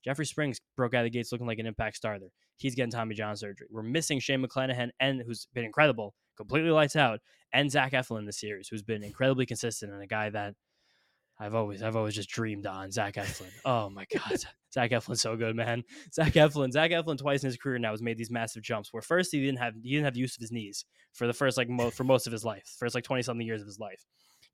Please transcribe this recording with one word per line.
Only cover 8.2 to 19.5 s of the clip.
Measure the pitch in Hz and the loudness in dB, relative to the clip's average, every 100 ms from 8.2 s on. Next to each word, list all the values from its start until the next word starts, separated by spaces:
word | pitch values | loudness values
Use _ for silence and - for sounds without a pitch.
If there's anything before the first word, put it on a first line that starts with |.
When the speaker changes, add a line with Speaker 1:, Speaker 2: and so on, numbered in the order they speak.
| 104 | -6
Speaker 1:
the | |
series, | - 107 101 - | -8 -8 -8 -8
who's | 113 | -8
been | 107 107 | -4 -6
incredibly | 104 - 131 127 123 | -6 0 2 4 0
consistent | 113 120 - 101 | -2 -4 -4 -8
and | 101 | -10
a | 101 | -4
guy | 107 107 | -2 -2
that | 104 101 101 _ _ _ _ _ _ _ - | -2 -6 -8 _ _ _ _ _ _ _ -12
I've | 104 | -2
always, | 113 104 98 | 0 0 -2
I've | 110 110 | -2 0
always | 107 | 0
just | 104 98 | -2 -6
dreamed | - 110 101 101 | -4 -4 -4 -6
on | 95 98 | -8 -6
Zach | 110 101 | -2 -2
Eflin. | 104 98 - - - | -2 -6 -8 -12 -6
Speaker 2:
<laughs> | |
Speaker 1:
Oh | 135 120 101 | 0 0 0
my | 98 95 | -6 -6
God. | - - 381 - - _ | -4 -2 -4 -6 -16 _
Zach | 131 117 | -2 2
Eflin's | 120 - 120 | 0 0 -2
so | 113 113 | -2 0
good, | 113 113 | -2 0
man. | 117 120 - - - | -2 -2 -6 -14 -6
Zach | - 156 | 2 6
Eflin, | 160 151 147 131 | 8 8 8 2
Zach | 139 165 | 4 4
Eflin | 170 160 135 | 2 0 -2
twice | 143 139 | 2 2
in | 135 | 0
his | 120 | -2
career | 139 123 | -2 -2
now | 113 | -2
has | 107 | -2
made | 117 113 | -2 -4
these | 113 | -4
massive | 117 113 110 | -4 -4 -6
jumps | 107 110 107 | -4 -4 -4
where | 113 | -8
first | - 170 180 | 0 2 2
he | 147 | 0
didn't | 135 | 0